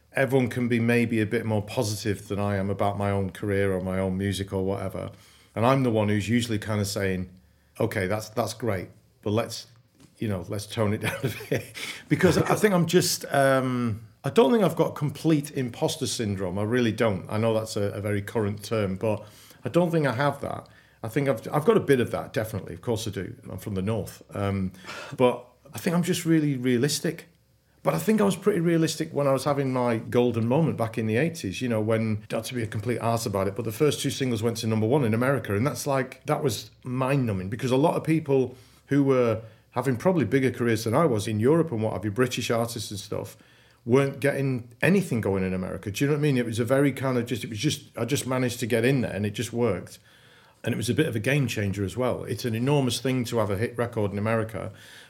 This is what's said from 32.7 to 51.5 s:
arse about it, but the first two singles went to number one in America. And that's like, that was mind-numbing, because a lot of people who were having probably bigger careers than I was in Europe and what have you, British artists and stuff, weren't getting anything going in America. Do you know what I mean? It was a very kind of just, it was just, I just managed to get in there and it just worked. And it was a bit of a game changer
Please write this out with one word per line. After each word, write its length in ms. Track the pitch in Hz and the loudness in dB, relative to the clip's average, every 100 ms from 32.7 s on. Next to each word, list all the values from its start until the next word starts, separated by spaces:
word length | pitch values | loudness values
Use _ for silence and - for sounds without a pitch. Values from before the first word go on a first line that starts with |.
| 110 110 117 | -4 -4 -2
arse 260 | 113 117 113 | 0 0 0
about 220 | 98 98 | -2 -2
it, 80 | - | -2
but 80 | |
the 80 | - | -6
first 280 | 104 151 139 | 0 2 2
two 100 | 139 | -4
singles 300 | - 131 113 | -2 -2 0
went 180 | 117 107 | -2 -2
to 100 | 113 | 0
number 180 | 110 110 | 0 2
one 180 | 151 | 2
in 100 | 117 | 2
America. 420 | 113 127 139 - 101 | 2 2 0 0 0
And 100 | 139 | 0
that's 180 | 131 | -2
like, 400 | 143 135 127 - - | -2 -2 -2 -6 -2
that 180 | 147 | 0
was 260 | 147 104 - _ | 0 -2 -8 _
mind-numbing, 640 | 131 123 131 143 120 95 92 | -6 -2 0 2 0 -2 -4
because 240 | 113 131 | -4 0
a 40 | 131 | 2
lot 200 | 160 175 | 2 2
of 80 | |
people 500 | 156 160 156 135 123 - - _ - | 0 0 2 2 0 -4 -20 _ -2
who 160 | 143 | 2
were 380 | 135 127 120 104 - - _ | 4 4 4 0 -4 -20 _
having 240 | 120 123 117 | -4 -2 0
probably 280 | 185 180 | 2 2
bigger 260 | 110 139 127 | 2 2 2
careers 340 | 113 120 110 | 0 0 0
than 100 | 113 | 2
I 120 | 127 170 | 2 2
was 200 | 110 104 | 2 0
in 140 | 104 | 2
Europe 320 | 120 165 160 | 4 4 2
and 100 | 113 | -2
what 120 | 110 | -2
have 100 | 98 | -2
you, 60 | 110 | -2
British 380 | 104 127 127 113 | 0 0 0 -2
artists 400 | 117 117 120 104 | 0 -2 -6 -8
and 100 | 101 | -10
stuff, 360 | - 101 - - - - _ _ | -8 -8 -8 -12 -20 -20 _ _
weren't 360 | 117 127 139 139 | 2 4 4 0
getting 480 | 139 139 135 127 - - | 0 0 0 -2 -6 0
anything 400 | 156 196 180 117 | 4 4 4 0
going 220 | 101 95 | 2 0
in 100 | 95 | 0
America. 380 | 92 92 87 104 | -2 -4 -6 -6
Do 140 | 104 | 0
you 40 | 143 | 0
know 60 | |
what 60 | 147 | 2
I 20 | |
mean? 140 | 151 127 | 2 2
It 100 | 117 | 0
was 140 | 110 | -2
a 40 | |
very 280 | 113 135 143 | 2 2 2
kind 260 | 131 131 123 | 0 -2 0
of 80 | 117 | -2
just, 160 | 120 | -4
it 80 | - | -6
was 80 | 107 | -2
just, 260 | 147 - - - | -2 -2 -6 -6
I 80 | |
just 220 | 117 139 127 | -2 -2 -2
managed 340 | 127 127 - | 0 -2 -2
to 60 | 113 | 0
get 180 | 117 | 2
in 160 | 117 139 | 4 2
there 120 | 90 | 0
and 140 | 95 104 | -2 -4
it 40 | |
just 220 | 101 110 | -4 -4
worked. 460 | 117 120 90 87 - _ _ - - - _ | 0 0 0 -6 -18 _ _ -20 -20 -20 _
And 100 | - | -4
it 40 | 120 | -2
was 120 | 113 | 0
a 60 | |
bit 120 | 120 160 | 0 0
of 100 | 113 | 0
a 40 | |
game 280 | 117 147 | 0 0
changer 360 | 123 | 0